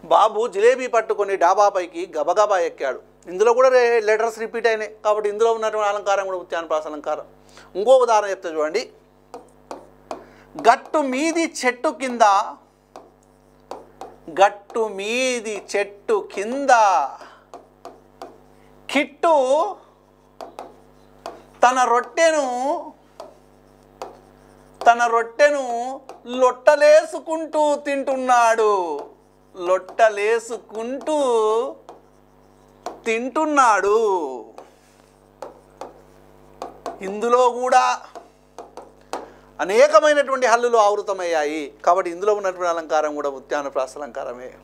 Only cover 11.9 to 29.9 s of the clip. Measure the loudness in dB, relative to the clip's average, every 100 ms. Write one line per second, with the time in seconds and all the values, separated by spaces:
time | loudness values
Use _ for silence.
11.9 | -4 -8 2 2 2 -2 -12 _ _ _
12.9 | -20 -20 _ _ _ _ _ _ -18 -18
13.9 | -20 -20 -18 -12 0 0 0 _ -6 -4
14.9 | -6 -6 -2 -2 -4 -6 -10 -6 -4 -4
15.9 | -8 -2 -2 -2 -8 -6 -4 2 4 4
16.9 | 2 -2 -8 -20 -20 _ -20 -20 _ -20
17.9 | -20 _ _ -20 -20 _ _ _ _ -4
18.9 | -4 -4 -2 2 2 2 0 0 -6 -18
19.9 | _ _ _ _ _ -18 -18 -20 -20 _
20.9 | _ _ _ -20 -18 -20 2 2 4 2
21.9 | 0 -2 2 2 2 -2 -4 -4 -6 -8
22.9 | -20 _ _ -20 _ _ _ _ _ _
23.9 | -18 -18 -18 -20 -20 -20 -20 -20 0 2
24.9 | 4 2 0 -2 2 2 2 -4 -6 -6
25.9 | -10 -16 -20 -10 0 0 2 2 4 6
26.9 | 6 4 -12 -8 -8 -4 -2 0 -2 -4
27.9 | -4 -4 -4 2 2 4 2 2 2 -2
28.9 | -8 -12 -20 _ _ _ -10 -2 -2 -2